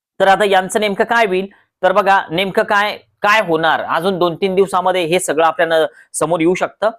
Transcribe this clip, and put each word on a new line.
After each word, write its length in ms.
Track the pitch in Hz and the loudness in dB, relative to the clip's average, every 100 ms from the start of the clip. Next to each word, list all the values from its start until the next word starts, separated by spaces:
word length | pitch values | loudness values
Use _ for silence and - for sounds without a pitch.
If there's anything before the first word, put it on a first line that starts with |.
| _ _ | _ _
तर 80 | 190 | 2
आता 180 | 190 208 | 4 4
यांचं 340 | 190 190 220 | 2 0 -2
नेमकं 240 | 208 196 | -2 -2
काय 220 | 214 233 226 | 0 0 0
होईल, 220 | 185 196 - _ _ | -2 -4 -12 _ _
तर 80 | 185 | 0
बघा 280 | 190 190 196 - | 2 2 2 0
नेमकं 320 | 160 196 180 | -4 -2 -2
काय, 340 | 214 208 208 - _ _ | 0 0 -2 -6 _ _
काय 200 | 208 214 190 | 0 0 2
होणार, 360 | 160 160 135 107 | 0 0 0 -2
अजून 320 | 151 165 180 | -2 -2 0
दोन 160 | 175 156 | -2 0
तीन 200 | 196 185 | -2 0
दिवसामध्ये 480 | 196 190 185 185 165 | 0 0 0 0 0
हे 140 | 180 | -2
सगळं 260 | 180 151 165 | 0 0 0
आपल्याला 400 | 160 165 165 151 - _ | 0 0 0 0 -4 _
समोर 260 | - 156 170 | -6 -2 0
येऊ 160 | 160 180 | 0 0
शकतं, 360 | 180 - 208 | -4 -4 -4